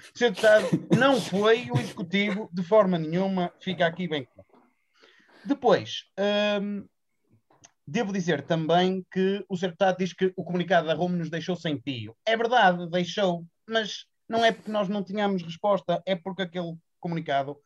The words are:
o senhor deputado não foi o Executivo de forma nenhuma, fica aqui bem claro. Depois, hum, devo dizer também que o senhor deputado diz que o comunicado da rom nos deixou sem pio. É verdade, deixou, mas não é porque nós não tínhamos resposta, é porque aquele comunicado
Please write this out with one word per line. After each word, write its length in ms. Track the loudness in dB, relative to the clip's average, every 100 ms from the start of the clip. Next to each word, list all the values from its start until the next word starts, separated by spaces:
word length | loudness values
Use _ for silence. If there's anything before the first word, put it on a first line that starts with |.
| -18
o 40 | 0
senhor 120 | 0
deputado 380 | 4 6 6 4 -2 2 4
não 240 | 4 4
foi 480 | 0 2 4 4 2
o 60 | -4
Executivo 680 | -4 -8 -4 -2 0 -2 -6
de 100 | -8
forma 340 | 4 6 6 2
nenhuma, 560 | 0 -2 0 0 -4 -4
fica 240 | -8 0
aqui 220 | 0 0 -4
bem 180 | -4 -6
claro. 160 | -16 -20 _ _ _ _ _ _ _ _ _
Depois, 600 | -6 0 2 2 0 -12 -10 -4 0 0 0 -2
hum, 240 | -4 -8 -12 _ _ _ _ _ _ _ -20 _ -6
devo 260 | -4 -2
dizer 300 | -2 0 -2
também 640 | 0 -2 2 2 2 0 -4
que 320 | 0 0 0 -4
o 80 | -4
senhor 140 | -4
deputado 280 | 0 0 2
diz 140 | -4
que 200 | -2 -2 -2
o 80 |
comunicado 420 | -4 -4 2 2 2
da 80 |
rom 140 | 0 0
nos 220 | -2 -4
deixou 260 | -6 -6 -6
sem 240 | -4 -6
pio. 360 | -6 -8 -10 -8
É 120 | -2 0
verdade, 520 | 2 4 4 4 -2
deixou, 540 | -4 -2 0 0 -2 -8 _ -6
mas 380 | -4 -4 -8 -16 _ -6
não 160 | 0
é 60 | 2
porque 180 | 0 -4
nós 180 | -4 -2
não 140 | -4
tínhamos 400 | -4 -2 -2 -2
resposta, 600 | -6 -4 0 0 0 -4
é 120 | -4 -6
porque 260 | -6 -8
aquele 320 | -6 -6 -8 -10 _ _
comunicado 580 | -8 -6 -2 -2 -2 -8